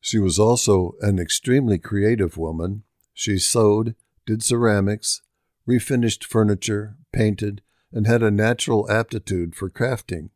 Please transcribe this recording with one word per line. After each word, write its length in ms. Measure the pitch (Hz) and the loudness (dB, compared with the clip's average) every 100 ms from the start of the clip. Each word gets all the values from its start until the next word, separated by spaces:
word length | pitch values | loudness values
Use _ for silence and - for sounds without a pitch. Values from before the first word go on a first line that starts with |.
She 180 | - 110 | -2 0
was 200 | 95 85 | 0 2
also 560 | 107 120 - 98 90 - | 4 4 4 2 2 -2
an 180 | 104 98 | 0 0
extremely 600 | 85 - - 127 127 95 | 0 -4 2 2 2 0
creative 580 | - 104 101 117 90 - | -2 -2 0 0 -2 -4
woman. 460 | 80 80 87 101 - _ _ | -8 -6 -6 -8 -12 _ _
She 240 | - - 98 | -10 -4 -2
sewed, 560 | - 120 107 104 113 113 _ _ - | 0 2 4 4 0 -6 _ _ -6
did 160 | 110 | -4
ceramics, 800 | - 120 117 104 98 107 - - _ _ _ _ - | -2 0 2 2 0 -2 -6 -8 _ _ _ _ -2
refinished 580 | 123 - 131 117 - | 0 0 0 0 -2
furniture, 720 | - 113 107 98 - 104 107 107 _ | -4 0 2 0 -2 -6 -6 -16 _
painted, 500 | - 107 98 104 104 _ _ _ | 0 0 0 -6 -8 _ _ _
and 140 | 120 107 | -4 2
had 160 | 117 | 4
a 80 | 113 | 4
natural 600 | 104 110 120 - 113 107 | 4 2 0 0 0 2
aptitude 680 | 107 113 113 - 92 85 - | 0 -2 -6 -6 -4 -4 -8
for 140 | 95 | -12
crafting. 600 | - 123 127 - 85 82 | -4 -4 -4 -8 -12 -12